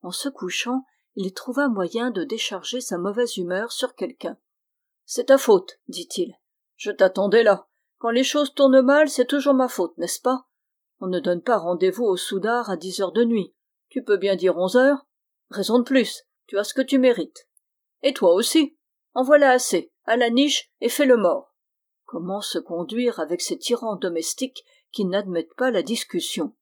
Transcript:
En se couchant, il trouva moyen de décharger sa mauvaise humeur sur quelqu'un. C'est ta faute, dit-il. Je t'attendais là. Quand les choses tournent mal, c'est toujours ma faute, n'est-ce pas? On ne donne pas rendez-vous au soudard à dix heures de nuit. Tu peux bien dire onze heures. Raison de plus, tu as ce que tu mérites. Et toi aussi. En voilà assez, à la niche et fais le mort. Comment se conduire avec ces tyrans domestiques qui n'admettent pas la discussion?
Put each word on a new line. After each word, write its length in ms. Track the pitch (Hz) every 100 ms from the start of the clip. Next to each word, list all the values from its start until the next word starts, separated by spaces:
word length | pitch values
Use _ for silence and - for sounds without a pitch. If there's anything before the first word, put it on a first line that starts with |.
En 100 | -
se 180 | - 277
couchant, 560 | 269 180 - 240 262 262 _ _ -
il 180 | 190
trouva 340 | 190 - 247 285
moyen 440 | 214 180 226 240
de 120 | 196
décharger 580 | 151 220 - 196 180 240
sa 160 | 247 180
mauvaise 400 | 185 208 240 -
humeur 340 | 175 185 233
sur 240 | - 254 -
quelqu'un. 420 | 185 - - - _ _ _ _ _ _ _
C'est 200 | - 240
ta 120 | 269
faute, 420 | - 202 - - _
dit-il. 480 | - 175 - 180 - _ _ _ _
Je 160 | -
t'attendais 520 | 202 190 190 196 214
là. 240 | 226 190 - _ _ _
Quand 140 | 233
les 120 | 233
choses 300 | 269 294 294
tournent 280 | - 277 262
mal, 280 | 262 285 311
c'est 160 | - -
toujours 280 | 285 277
ma 140 | 262 254
faute, 300 | - 170 -
n'est-ce 240 | 170 -
pas? 260 | - 262 _ _ _ _ _ _
On 80 | 190
ne 120 | 180
donne 220 | 180 175
pas 160 | 170 226
rendez-vous 480 | 170 175 185 185 233
au 100 | 180
soudard 540 | - 196 196 240 220
à 80 | 185
dix 240 | 185 180
heures 100 | 190
de 120 | 214 233
nuit. 280 | 233 185 _ _ _ _
Tu 140 | 269
peux 140 | 254 202
bien 180 | 196 190
dire 220 | 180 170
onze 180 | 180 247
heures. 300 | 262 285 _ _ _ _ _
Raison 300 | - 190 233
de 40 |
plus, 420 | 240 262 220 - _ _ _
tu 100 | -
as 60 |
ce 100 | -
que 80 | -
tu 180 | 262 269
mérites. 500 | 254 233 - - _ _ _ _ _ _
Et 120 | 269
toi 200 | 285 190
aussi. 440 | 175 233 320 285 _ _ _ _ -
En 80 |
voilà 280 | 254 294 285
assez, 400 | 254 254 180 - _ -
à 100 | 226
la 140 | 240
niche 420 | 233 285 269 - _
et 80 | 240
fais 160 | 233 285
le 120 | 240
mort. 380 | 190 156 - _ _ _ _ _ _
Comment 360 | 190 175 196
se 180 | 202 180
conduire 600 | - 170 165 220 247 226
avec 220 | 156 175
ces 160 | - 320
tyrans 380 | - 240 226 202
domestiques 680 | 190 170 165 - 262 - _ _ _
qui 140 | - 190
n'admettent 500 | 190 196 175 160 -
pas 160 | 254
la 100 | 220
discussion? 720 | 170 226 - 180 - - 151 _